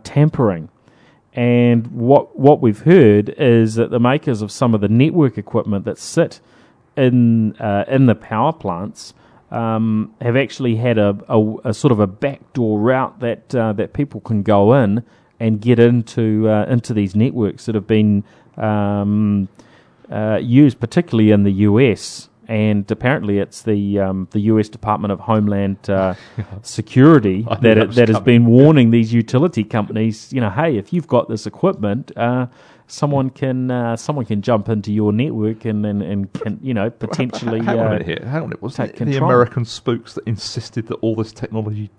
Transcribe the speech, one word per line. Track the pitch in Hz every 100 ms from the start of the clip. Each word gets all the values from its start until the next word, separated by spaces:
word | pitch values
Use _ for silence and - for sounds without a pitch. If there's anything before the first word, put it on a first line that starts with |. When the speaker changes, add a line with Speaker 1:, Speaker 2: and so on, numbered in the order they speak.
Speaker 1:
tampering. | - 143 156 - 113 85 78 _ _ _ _ _ _
And | 123 120 120 120 117 117
what, | 117 120 143 - -
what | 139 147
we've | 120 104
heard | 156 185 113 104 101 -
is | 135 117 110 113
that | 113
the | 120
makers | 123 151 147 107
of | 107
some | - 123 107
of |
the | 101
network | 113 156 175 135 104
equipment | - 113 113 98 98
that | -
sit | - - 139 - _ _ _ _ _ -
in, | 127 123 117 113 110 -
uh, | 110 101 -
in | 131 127
the | 104
power | - 110 143
plants, | 160 98 87 101 - - _ _ _ -
um, | 113 113 110 113 110 107 -
have | 120 123
actually | - - 127 113
had | 123 110
a, | 101 101 -
a, | 113 107 107 120
a |
sort | 110 143
of | 107
a | 101
backdoor | 98 139 - _ 131 113 104
route | 113 131 123 -
that, | 117 104 - 127
uh, | 110
that | 104 98
people | - 139 110
can | - 107
go | 98 101 101
in | 135 104 110 - _ _ -
and | 113 107
get | 117 117
into, | 120 120 113 - 110 107 110
uh, | 107 -
into | 120 -
these | 107 98 107
networks | 123 123 101 - -
that | 107
have | 98
been, | 110 107 101 - _ _ -
um, | 107 107 101 101 101 104 104 101 95 _ _ _ _ _ -
uh, | 104 107 101
used, | 90 127 147 -
particularly | 117 175 170 113 107
in | 104
the | 101
U | 98 104 104
S. | 135 92 - - - _ -
And | 110 107 104 98
apparently | 107 123 143 101 101
it's | 95 -
the, | 113 104 101 101
um, | 95 95 92
the | 110
U | 107 110
S | 104
Department | - 107 107 104
of | 98
Homeland, | 117 110 104 101 98 95 -
uh, | 95 95 92 - -
Speaker 2:
<laughs> | 98 98
Speaker 1:
Security | - - - 127 147 151 104 95 113
Speaker 2:
I | 107
knew |
Speaker 1:
that, | 113 110
Speaker 2:
that | 101
was | 120
Speaker 1:
that | 113
has | 107
Speaker 2:
coming. | 104
Speaker 1:
been | 120 117
warning | 123 147 151 113
these | 117 110
utility | 117 110 127 175 117
companies, | 104 113 101 110 113 107 -
you | 131
know, | 110
"Hey, | 107 165 110
if | -
you've | 175 147
got | 123 -
this | 113 104
equipment, | - 190 - 104 101 - -
uh, | 120 127 123 _ _ _ _
someone | - 147 139 131
can, | - 135 127 127
uh, | 123 117 113
someone | - 147 117
can | 104
jump | 110 113 101
into | 107 101
your | 104 104
network | 107 151 113 107 110
and, | 113 107 104
and, | 101
and | 82 101 95
can, | - 107 -
you | 131
know, | 117 113
Speaker 2:
<laughs> | - 110
Speaker 1:
potentially, | 156 127 - 117 113
Speaker 2:
Hang | 113 117
on | 110
a |
Speaker 1:
uh, |
Speaker 2:
minute | 101 -
here. | -
Hang | 117 151
on |
a | 143
minute. | -
Wasn't | 113 139 117
Speaker 1:
take | -
Speaker 2:
it | 143
the |
Speaker 1:
control." | 135 143
Speaker 2:
American | 123 120 127
spooks | 113 - - 117 - -
that | -
insisted | 101 - - - 117 -
that | -
all | 113 110
this | 110
technology | - - 110 104 104 104